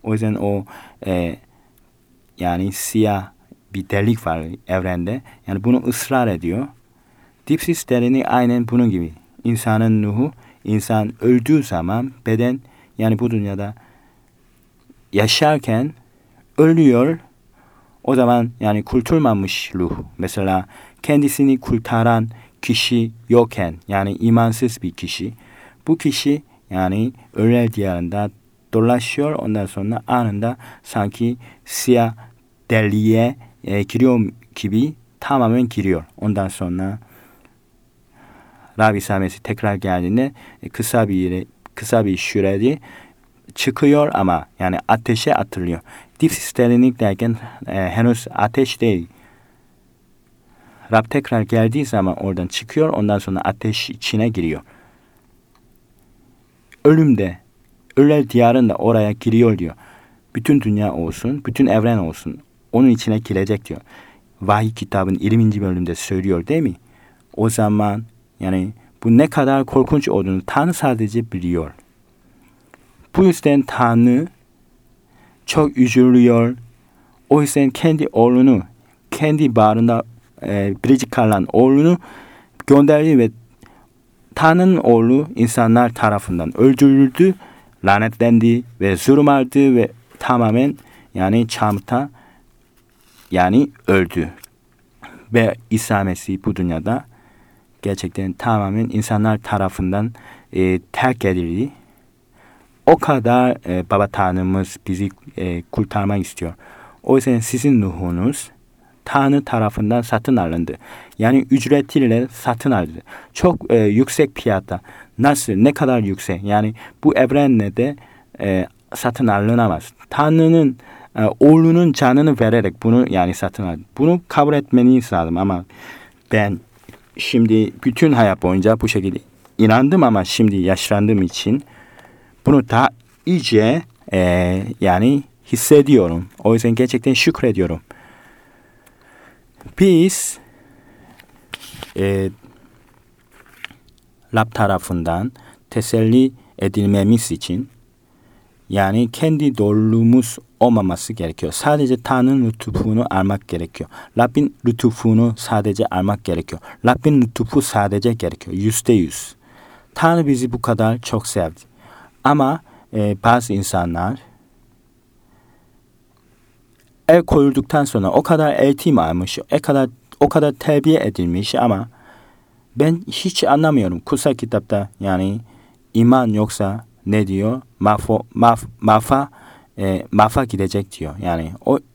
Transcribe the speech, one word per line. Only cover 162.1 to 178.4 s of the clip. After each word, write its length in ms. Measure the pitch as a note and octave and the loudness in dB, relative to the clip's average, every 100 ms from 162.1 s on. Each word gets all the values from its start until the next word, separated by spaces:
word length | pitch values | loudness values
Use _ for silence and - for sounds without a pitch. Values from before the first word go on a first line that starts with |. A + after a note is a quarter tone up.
| _ | _
Ama, 360 | C#3 D3 C3+ D#3+ _ - _ | 0 2 0 -2 _ -20 _
e, 220 | A2 G#2 G2 | -4 -2 0
bazı 280 | A#2 B2 A#2+ | 2 2 0
insanlar 640 | G2+ F#2+ F#2+ F2 E2+ F#2 C3 - _ _ _ _ _ _ _ _ _ _ _ _ _ _ _ _ _ _ _ _ _ _ _ _ _ _ _ - | -4 -2 -4 -2 -4 -4 -6 -14 _ _ _ _ _ _ _ _ _ _ _ _ _ _ _ _ _ _ _ _ _ _ _ _ _ _ _ 4
el 140 | E3+ | 4
koyulduktan 600 | E3+ E3+ C#3+ C3+ - D3+ | 4 2 4 2 0 -2
sonra 260 | C#3+ A2+ G2 | 0 0 2
o 120 | C#3 | 0
kadar 400 | D3 D#3+ D3+ - | 2 2 2 2
eğitim 360 | C3+ C#3 F3 B2+ | 2 2 2 2
almış, 400 | D#2+ F2 F#2 - | 2 -2 -4 -8
o 200 | - D3 | -4 -4
kadar, 280 | - C#3 C3 - _ - | 0 0 0 -6 _ 0
o 80 | C3+ | 2
kadar 240 | D#3+ D3 | 4 0
terbiye 480 | C#3+ - D3 D3+ D#3 | -2 0 2 4 2
edilmiş 540 | - F#2+ F2 F2 G#2+ | 0 -4 -2 -2 -2
ama 340 | B2+ A#2+ G2 A#2 _ - - _ _ _ _ _ A#2+ | 0 0 0 -4 _ -20 -20 _ _ _ _ _ -2
ben 260 | D3+ E3+ - | 0 0 -6
hiç 360 | - F#3 F3+ | -8 -6 -2
anlamıyorum. 560 | - C#3+ D#3 C#3+ F#2+ F2 | 0 2 2 2 0 -4
Kutsal 340 | - C#3 D3 | -4 -2 -2
kitapta 540 | B2 A2+ - - G#2 G2 _ | -2 -4 -4 -2 -4 -4 _
yani 400 | G2 F#2 F#2+ G#2 A#2 _ _ _ _ | -4 -2 -2 -6 -12 _ _ _ _
iman 320 | A2 A#2 C3 A#2+ | 2 4 4 2
yoksa 580 | G#2 G#2+ - G2+ G#2+ - _ - | 0 -2 -2 -6 -6 -14 _ -2
ne 200 | G#2+ F#2+ | -2 0
diyor? 360 | F#2+ G#2+ B2+ - _ | -2 -4 -6 -12 _
Mafo-, 460 | G2+ G#2 - A2 - | 0 0 0 -2 -2
maf-, 320 | - | 2